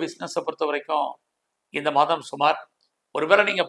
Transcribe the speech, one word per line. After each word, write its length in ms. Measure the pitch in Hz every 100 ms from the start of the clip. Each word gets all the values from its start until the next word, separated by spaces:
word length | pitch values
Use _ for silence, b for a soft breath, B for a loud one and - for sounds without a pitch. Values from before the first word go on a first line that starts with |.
பிசினஸை 400 | 165 - 170 165 160
பொறுத்த 200 | 156 151
வரைக்கும் 380 | 147 - 151 131 - _ _ _ _ _
இந்த 160 | 151 151 143
மாதம் 280 | 151 160 -
சுமார். 280 | 139 147 - - _ _ _ _ 147
ஒருவேளை 260 | 156 202 202
நீங்க 140 | 190